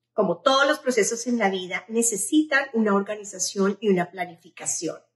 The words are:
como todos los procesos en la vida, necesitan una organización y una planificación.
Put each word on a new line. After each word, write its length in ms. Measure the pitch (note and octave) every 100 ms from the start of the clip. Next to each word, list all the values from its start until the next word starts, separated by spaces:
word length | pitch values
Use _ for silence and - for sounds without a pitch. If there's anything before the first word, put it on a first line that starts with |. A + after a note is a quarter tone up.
| _
como 280 | - F#3+ E3+
todos 240 | C#4 C4+ C#4
los 140 | D4
procesos 480 | C4 A#3+ G3 A#3 B3+
en 100 | A#3+
la 120 | G3
vida, 340 | F#3+ F3+ F#3 -
necesitan 800 | A3+ A#3 G3 - D4+ D#4 C4+ C#4+
una 240 | A#3 G#3+ G3
organización 840 | G3 G#3+ G3 F#3 - G3+ G3 G3+
y 80 | G#3+
una 200 | F#3 F3
planificación. 920 | F#3+ F3 E3+ E3 - D3 - D#3+ C#3 _